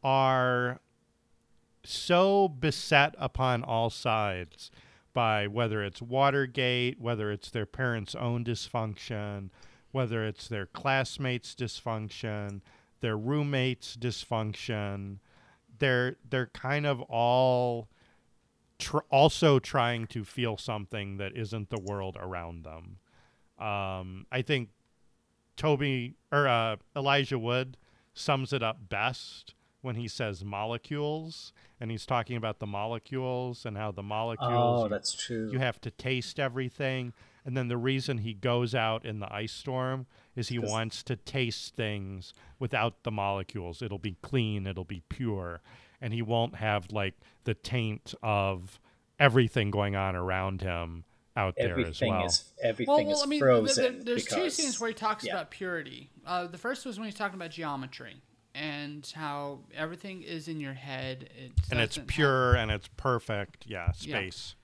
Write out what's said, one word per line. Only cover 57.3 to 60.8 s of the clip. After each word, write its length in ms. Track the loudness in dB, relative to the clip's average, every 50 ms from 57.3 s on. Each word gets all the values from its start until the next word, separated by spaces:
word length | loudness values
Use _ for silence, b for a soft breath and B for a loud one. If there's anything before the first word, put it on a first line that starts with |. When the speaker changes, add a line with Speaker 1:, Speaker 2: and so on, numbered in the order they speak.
| -4
Speaker 3:
about 160 | -6 -10 -10
geometry 680 | -8 -6 -6 -4 -4 -4 -6 -8 -10 -14 -16 -16 -16 -20 _ _ _ _ _ _ _
and 540 | -8 -6 -6 -6 -6 -8 -8 -10 -10 -12 -12 -10
how 440 | -6 -6 -4 -4 -4 -6 -6 -8 -10 -14 -16 -6
everything 480 | -6 -6 -6 -6 -10 -12 -12 -12 -12 -10
is 240 | -8 -8 -8 -6 -6
in 120 | -6 -6
your 140 | -4 -6 -6
head. 560 | -8